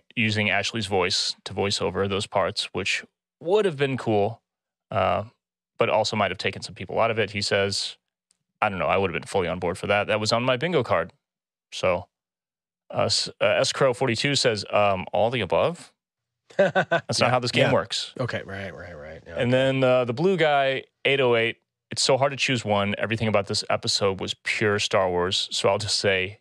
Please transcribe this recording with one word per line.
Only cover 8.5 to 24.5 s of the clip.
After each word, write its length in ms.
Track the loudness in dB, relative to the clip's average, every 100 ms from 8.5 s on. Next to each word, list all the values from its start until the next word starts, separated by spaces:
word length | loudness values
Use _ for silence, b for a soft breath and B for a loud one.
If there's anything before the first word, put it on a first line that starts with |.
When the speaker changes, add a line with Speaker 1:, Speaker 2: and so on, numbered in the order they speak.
| -4
Speaker 1:
"I 60 | -2
don't 100 | 0
know. 80 | 0
I 100 | 2
would 140 | 0
have 100 | -2
been 60 | -4
fully 200 | -2 -2
on 100 | -2
board 200 | -2 -4
for 80 | 0
that. 200 | 0 2
That 140 | 0
was 120 | 0
on 120 | 0
my 120 | 0 0
bingo 260 | 0 0
card." 300 | 2 0 0 _ _ _ _ _ _
So, 340 | -4 0 0 -4 _ _ _ _ _ _ _ -10
uh, 100 | -2
S-, 240 | 0 0 -2 -2
uh, 40 |
S 280 | 0 2 0
Crow 200 | 2 0
forty-two 420 | 2 -2 0 0 2
says, 280 | 2 0 0
um, 340 | 2 2 2 -2
"All 180 | 0 0
the 100 | 0
above?" 520 | 0 2 2 -2 -14 _ _ _ _ _ _
Speaker 2:
<laughs> 60 | 2
Speaker 1:
That's 640 | 2 4 0 0 -2 0
not 0 |
Speaker 2:
Yeah, 100 | 2
Speaker 1:
how 80 | 2
this 140 | 0
game 140 | 2 4
Speaker 2:
yeah. 40 |
Speaker 1:
works. 400 | 2 0 -6 -8 -8
Speaker 2:
Okay, 240 | -6 -6
right, 300 | -8 -10 -12
right, 180 | -12 -16 -16
right. 260 | -16 -16
Yeah. 120 | -12 -4
Speaker 1:
And 140 | 2
then, 320 | 2 2 4
uh, 200 | 4 4
the 80 | 2
blue 240 | 0 2 4
guy, 460 | 4 4 2 -2 -6 _
eight 160 | 0 4
oh 140 | 4 4
eight, 220 | 2 -2 _ _ -12
"It's 100 | -4
so 140 | 2 4
hard 160 | 2
to 40 | 0
choose 280 | 0 0
one. 300 | 2 0 2 -2
Everything 300 | -4 -2 2
about 180 | 2 2
this 160 | -4 -2
episode 500 | -2 0 0 0 0
was 140 | -6
pure 440 | -6 -4